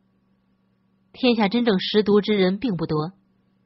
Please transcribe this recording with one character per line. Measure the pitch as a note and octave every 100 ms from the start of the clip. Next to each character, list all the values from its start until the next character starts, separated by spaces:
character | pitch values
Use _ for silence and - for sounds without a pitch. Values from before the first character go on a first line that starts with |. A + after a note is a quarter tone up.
| _ _ _ _ _ _ _ _ _ _ _
天 | - B3 A3+
下 | G3
真 | A#3+ A#3+
正 | F#3+
识 | - G#3
毒 | G#3 G#3
之 | G3 G#3
人 | F#3 G3
并 | C4 E3
不 | D#3+
多， | D3+ D#3+ - _ _ _ _